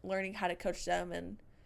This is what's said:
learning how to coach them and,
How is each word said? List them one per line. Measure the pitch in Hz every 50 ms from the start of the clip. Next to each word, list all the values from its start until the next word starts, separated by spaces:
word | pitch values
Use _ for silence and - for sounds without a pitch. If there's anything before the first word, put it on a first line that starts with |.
| -
learning | 185 190 190 190 190 196
how | - 196
to | 180 175
coach | 175 - 196 180 - -
them | - 175 175 175 180
and, | 170 175 175 175 208 - - - - - -